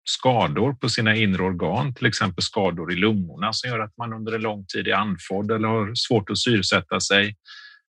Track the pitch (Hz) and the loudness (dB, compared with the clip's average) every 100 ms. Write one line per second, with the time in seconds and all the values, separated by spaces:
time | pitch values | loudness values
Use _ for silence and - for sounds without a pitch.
0 | - - 131 120 87 76 123 135 127 117 | -8 -2 2 4 2 2 0 0 -2 0
1 | 110 110 107 92 92 87 85 107 143 123 | 2 4 2 2 0 0 0 0 -2 0
2 | 120 - 110 90 - 110 95 85 82 90 | 0 0 -2 -2 -4 0 0 -2 -4 2
3 | 104 107 87 69 104 110 123 113 107 - | 2 2 -2 -4 -4 -4 -4 -4 -6 -8
4 | 117 110 110 110 110 104 98 107 98 98 | -10 -8 -6 -4 -4 -6 -8 -6 0 0
5 | 107 87 - 98 104 110 110 113 101 120 | 0 -4 -4 -4 0 0 2 0 0 -2
6 | - 117 101 107 - 110 92 95 - 101 | 2 2 2 -2 2 2 4 0 0 -2
7 | - 98 104 107 - - - - _ | 2 2 2 -2 -18 -20 -20 -20 _